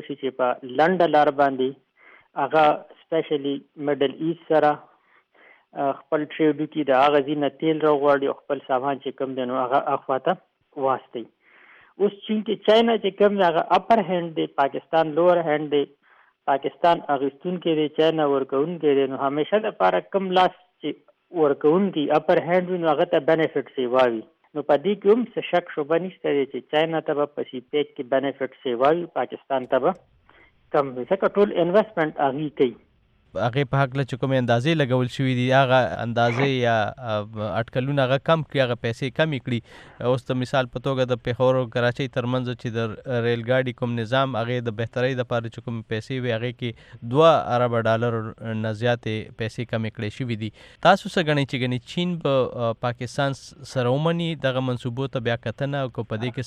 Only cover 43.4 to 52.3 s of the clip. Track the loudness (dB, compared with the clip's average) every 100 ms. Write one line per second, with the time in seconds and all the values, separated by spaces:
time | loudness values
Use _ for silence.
43.4 | 0 0 0 -4 -4 -4 -2 0 0 -2
44.4 | -4 -4 -4 -6 -6 -2 -2 -2 -4 -4
45.4 | -6 -10 -10 -10 -6 -8 -6 -6 -4 -4
46.4 | -6 -6 -8 -10 -16 -14 -2 4 6 6
47.4 | 4 2 2 2 2 2 0 -2 -6 -10
48.4 | -8 -6 -4 -2 -2 -2 -4 -8 -8 -10
49.4 | -8 -8 -6 -4 -6 -6 -8 -6 -6 -6
50.4 | -8 -12 -20 0 4 4 2 -4 0 0
51.4 | -2 -2 -4 -4 -6 -4 -4 -2 0